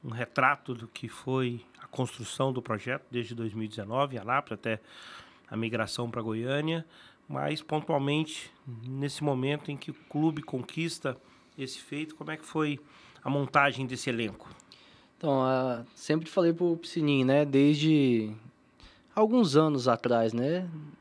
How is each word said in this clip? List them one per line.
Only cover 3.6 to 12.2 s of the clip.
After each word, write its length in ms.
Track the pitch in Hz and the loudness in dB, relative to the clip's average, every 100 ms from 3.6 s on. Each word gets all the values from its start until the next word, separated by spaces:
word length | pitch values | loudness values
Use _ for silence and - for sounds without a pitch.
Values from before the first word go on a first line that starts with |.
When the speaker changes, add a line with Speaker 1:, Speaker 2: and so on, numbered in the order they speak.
Speaker 1:
e 40 | 110 | -8
dezenove, 500 | 107 101 123 143 123 | -8 -4 -2 -2 -4
Anápolis, 420 | 101 135 - 107 | -2 -2 -2 -8
até 200 | 117 110 - - - - - - - | -4 -4 -6 -20 -18 -18 -20 -20 -10
a 60 | 110 | -6
migração 520 | 113 113 110 - 120 | -4 -2 -4 -4 -6
pra 120 | 117 | -6
Goiânia. 640 | 110 110 123 143 156 165 160 - - _ _ | -6 -4 -2 -2 -2 -4 -6 -20 -20 _ _
Mas, 340 | 135 143 151 | -4 -4 -4
pontualmente, 880 | - 151 147 147 139 147 156 - - _ - 117 120 | -4 -4 0 0 2 0 -2 -8 -14 _ -14 -12 -10
nesse 360 | 135 143 - | -6 -6 -2
momento 460 | 147 131 135 147 151 | -2 0 0 -2 -4
em 60 | 143 | -10
que 140 | - | -10
o 40 | - - | -14 -6
clube 340 | 147 160 147 | 0 2 0
conquista 760 | - 131 120 - 165 - 139 123 - - _ - | -6 -8 -6 -4 -4 -4 -6 -6 -14 -20 _ -12
esse 220 | 135 - | -10 -10
feito, 360 | - 147 156 | -10 -8 -8
como 160 | - | -10